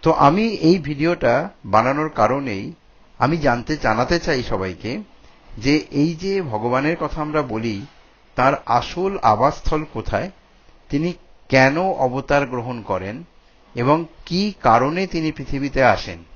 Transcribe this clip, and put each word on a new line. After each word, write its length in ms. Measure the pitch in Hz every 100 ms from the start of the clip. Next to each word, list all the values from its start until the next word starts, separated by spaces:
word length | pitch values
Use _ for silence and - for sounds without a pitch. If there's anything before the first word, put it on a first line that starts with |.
তো 60 | 165
আমি 340 | 156 143 180 226
এই 300 | 196 160 185
ভিডিওটা 540 | 143 147 160 175 120 120 180 - 107
বানানোর 440 | 104 120 139 156
কারণেই 640 | 131 110 135 135 98 110 170 _ _ _ -
আমি 160 | 127 165
জানতে, 400 | 143 120 123 151
জানাতে 420 | 120 107 131 170
চাই 240 | 175 135
সবাইকে 480 | 120 107 95 90 107 139 208 - - _ - 113
যে 160 | 117 151 -
এই 200 | 139 156 165
যে 180 | 190 196
ভগবানের 540 | 165 107 117 127 139 175
কথা 200 | 151 -
আমরা 200 | 151 151
বলি, 340 | 139 110 117 101 135 - - _ _ -
তার 180 | 127 143 -
আসল 460 | 120 127 - 190 196
আবাসস্থল 580 | 117 107 135 147 - 156 156
কোথায়, 360 | 110 - 101 170 - _ _ _ _ _
তিনি 200 | 143 165 175 _ - _
কেন 260 | 131 135 151 190 - 131
অবতার 380 | 127 135 143 139
গ্রহণ 360 | 123 117 120
করেন 340 | 98 95 92 120 175 _ _ _ _ 120
এবং 300 | 123 156 165 - -
কি 280 | 170 208 196
কারণে 400 | 131 110 135 170 190
তিনি 240 | 165 156
পৃথিবীতে 520 | 151 135 139 139 135
আসেন 360 | 127 95 - 87 82